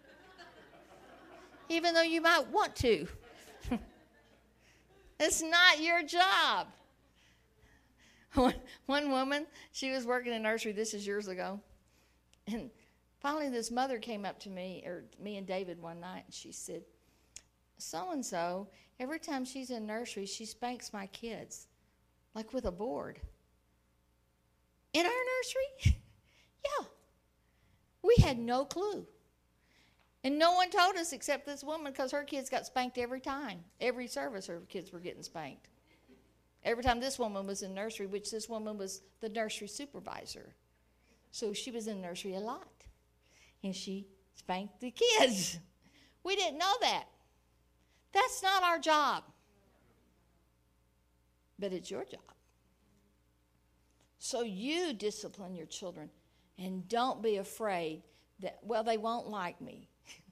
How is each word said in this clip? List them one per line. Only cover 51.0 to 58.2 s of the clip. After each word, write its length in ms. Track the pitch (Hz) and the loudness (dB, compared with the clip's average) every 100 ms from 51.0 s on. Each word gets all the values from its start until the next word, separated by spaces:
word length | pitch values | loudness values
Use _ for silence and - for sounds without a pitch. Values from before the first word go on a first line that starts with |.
| _ _ _ _ _ - | _ _ _ _ _ -8
But 140 | 196 | -6
it's 180 | 180 - | -6 -6
your 140 | - | -8
job. 160 | - - - - _ _ _ _ _ _ _ _ _ _ _ _ _ _ _ _ _ - | -10 -14 -20 -20 _ _ _ _ _ _ _ _ _ _ _ _ _ _ _ _ _ -14
So 220 | - 233 | -6 -4
you 540 | 233 185 247 330 359 | -4 -4 -2 0 -2
discipline 600 | 214 208 202 185 196 185 | -2 -4 -4 -12 -12 -12
your 120 | 180 156 | -10 -10
children. 420 | - 185 160 151 _ _ _ _ - | -10 -10 -10 -14 _ _ _ _ -10
And 320 | 185 185 180 | -8 -6 -2
don't 320 | 233 254 208 | 0 0 0
be 160 | 220 202 | 0 0
afraid 680 | 196 - 214 180 160 160 - _ | -2 -4 -2 -2 -2 -6 -14 _